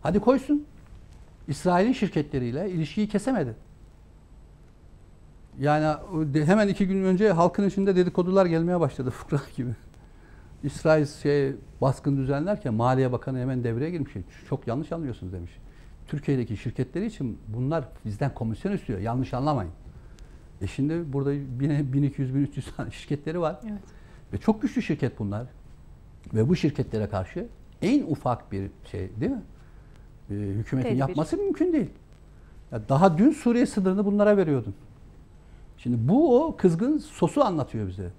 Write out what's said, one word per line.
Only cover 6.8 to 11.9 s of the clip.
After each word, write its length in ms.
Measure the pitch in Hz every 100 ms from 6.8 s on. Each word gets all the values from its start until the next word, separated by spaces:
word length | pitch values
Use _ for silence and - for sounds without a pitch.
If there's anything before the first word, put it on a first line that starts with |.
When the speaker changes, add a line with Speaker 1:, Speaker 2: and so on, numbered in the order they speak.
| 190
Speaker 1:
gün 160 | 190
önce 280 | 190 185 214
halkın 360 | 165 175 175 202
içinde 280 | 196 196 180
dedikodular 500 | 180 180 180 190 185
gelmeye 340 | 165 170 180
başladı 300 | 147 - 127
<laughs> 20 |
fıkra 280 | - - 143 - -
gibi. 160 | 123 113 - - - - - - - -
İsrail 420 | 143 - 165 156 147
şey, 500 | - 147 143 135 131 - -
baskın 360 | 131